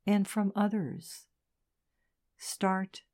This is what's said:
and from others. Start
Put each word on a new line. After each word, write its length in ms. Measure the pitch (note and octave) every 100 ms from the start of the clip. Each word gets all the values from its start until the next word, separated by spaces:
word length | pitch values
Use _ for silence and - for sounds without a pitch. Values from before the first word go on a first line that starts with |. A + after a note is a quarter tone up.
and 240 | - G#3 G3
from 240 | G#3+ G3+ G3+
others. 720 | G#3 G#3 C#3+ E3+ - - - _ _ _ _ _ _ _ _ _ _ _
Start 640 | - - F#3+ F#3+ F#3+ - -